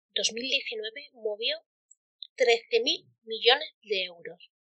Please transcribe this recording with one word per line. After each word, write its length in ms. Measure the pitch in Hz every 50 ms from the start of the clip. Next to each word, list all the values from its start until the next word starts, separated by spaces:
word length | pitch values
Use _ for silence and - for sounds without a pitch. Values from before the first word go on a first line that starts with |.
| _ _ -
dos 200 | 220 196 - 214
mil 160 | 233 254 269
diecinueve, 600 | 277 269 - - 240 214 214 220 220 277 294 - 269
movió 440 | 240 214 214 208 202 233 262 302 330 _ _ _ _ _ _ - _ _ _ _ _ - - _
trece 460 | - 262 233 233 233 - - 240 226
mil 260 | 233 294 339 370 _ _ _ _ _
millones 460 | 226 226 220 214 226 262 294 311 - _ _ _
de 220 | 208 208 190 185
euros. 460 | 180 170 170 165 - - _ - - _ _ _ _